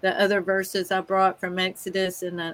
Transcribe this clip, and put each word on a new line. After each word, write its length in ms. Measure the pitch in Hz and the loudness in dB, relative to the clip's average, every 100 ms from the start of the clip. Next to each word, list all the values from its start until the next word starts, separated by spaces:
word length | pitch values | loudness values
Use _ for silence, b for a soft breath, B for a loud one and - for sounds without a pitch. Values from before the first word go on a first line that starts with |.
the 180 | 190 - | 0 2
other 200 | 196 202 | 2 2
verses 500 | 175 190 185 202 180 | 2 0 0 -4 -2
I 80 | 190 | -2
brought 400 | 170 190 190 185 | 0 4 4 2
from 200 | 180 180 | -4 -2
Exodus 640 | 185 - 190 190 185 180 | -2 -4 -4 -2 -2 -2
and, 180 | 180 175 | -6 -6
uh, 120 | 165 | -6